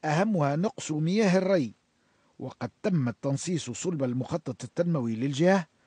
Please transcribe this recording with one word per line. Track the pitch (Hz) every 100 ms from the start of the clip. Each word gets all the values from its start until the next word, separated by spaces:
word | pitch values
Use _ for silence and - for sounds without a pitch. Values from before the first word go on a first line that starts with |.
أهمها | 156 151 214 190 143 147
نقص | 202 - -
مياه | 156 156 202 208 185
الري، | 185 190 117 - _ _ _ _ _ _
وقد | 131 - 120 -
تم | 220 175 120
تنصيص | - 139 139 - 165 120
صلب | 110 175 160
المخطط | 135 123 123 165 - 120
التنموي | 123 - 175 160 117 110
للجهة | 135 135 175 196 165 _